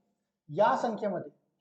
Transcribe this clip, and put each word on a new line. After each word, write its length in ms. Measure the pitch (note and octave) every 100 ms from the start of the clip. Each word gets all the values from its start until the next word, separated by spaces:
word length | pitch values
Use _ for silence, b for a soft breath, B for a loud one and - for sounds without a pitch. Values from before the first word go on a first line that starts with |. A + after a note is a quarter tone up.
| _ _ _ _ -
या 260 | D3+ A3+ B3+
संख्येमध्ये 540 | A#3+ G3+ G#3 F3 C#3+ _ _ _